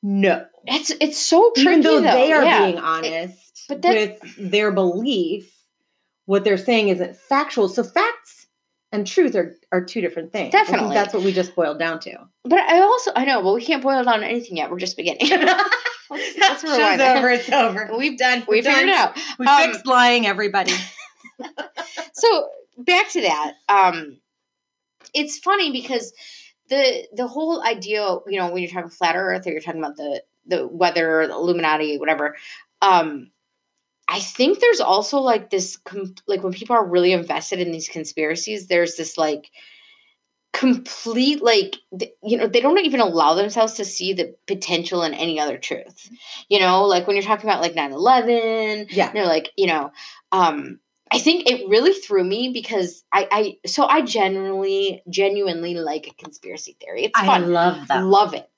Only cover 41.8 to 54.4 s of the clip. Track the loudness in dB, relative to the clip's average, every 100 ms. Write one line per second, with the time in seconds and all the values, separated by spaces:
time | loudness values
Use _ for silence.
41.8 | _ -12 -12 _ -2 0 2 2 4 2
42.8 | 2 0 0 4 4 4 0 0 -2 -2
43.8 | -10 -6 -6 -4 -6 -8 -10 -8 -4 -4
44.8 | -2 -4 -4 -4 -4 -2 -4 -6 -8 -10
45.8 | -12 _ -20 -20 -20 -20 0 2 4 4
46.8 | 4 2 2 -2 0 -2 0 -2 -2 -2
47.8 | -6 0 2 4 2 0 0 -2 -2 -6
48.8 | -4 -2 -2 0 0 0 -2 -2 0 0
49.8 | -4 -12 -20 -20 _ 2 2 0 -10 -16
50.8 | _ _ _ 0 2 2 0 -2 2 4
51.8 | 4 2 0 0 0 -2 -4 -6 -6 -4
52.8 | -4 -8 _ -2 0 0 -2 -4 -8 0
53.8 | 2 2 0 0 0 -2